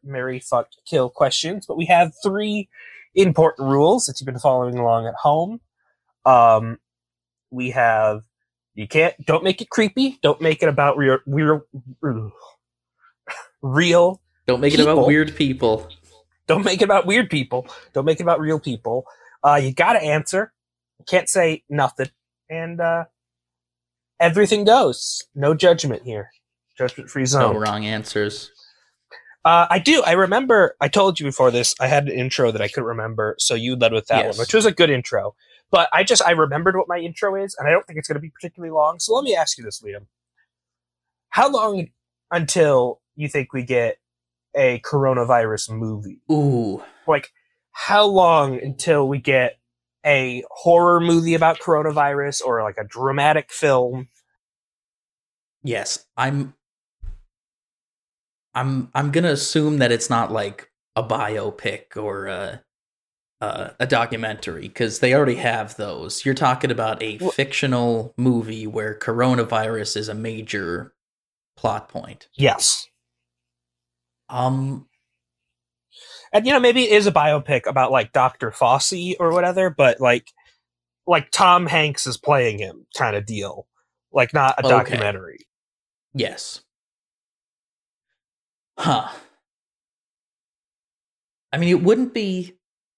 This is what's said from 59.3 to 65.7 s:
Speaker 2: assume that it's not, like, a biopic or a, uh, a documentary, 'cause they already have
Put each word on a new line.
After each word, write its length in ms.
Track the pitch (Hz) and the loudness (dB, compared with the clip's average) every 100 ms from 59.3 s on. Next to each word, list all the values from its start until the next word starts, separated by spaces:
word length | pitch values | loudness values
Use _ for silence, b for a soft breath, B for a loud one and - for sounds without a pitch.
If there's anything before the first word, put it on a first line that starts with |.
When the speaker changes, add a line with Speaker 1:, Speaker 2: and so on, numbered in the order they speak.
Speaker 2:
assume 460 | 143 - 160 151 151 | 0 -2 0 0 2
that 140 | 123 | 2
it's 160 | 117 - | 0 0
not, 220 | 117 110 | 0 0
like, 380 | 110 101 101 - _ _ - | -4 -6 -10 -20 _ _ -8
a 60 | |
biopic 920 | 113 110 107 107 98 - 110 98 - - | -4 -4 -4 -4 -8 -8 -8 -8 -12 -12
or 300 | 104 98 98 | -8 -8 -8
a, 360 | 92 95 120 _ _ _ _ _ _ _ _ | -10 -10 -12 _ _ _ _ _ _ _ _
uh, 300 | 107 - 92 - | -8 -8 -10 -6
a 80 | 127 | -2
documentary, 800 | 127 117 113 110 107 - 80 95 | 0 -2 -4 -8 -8 -10 -12 -14
'cause 300 | - 113 - | -6 -6 0
they 160 | 127 | 2
already 220 | 135 139 120 | 4 2 0
have 400 | 120 113 104 | -2 -4 -6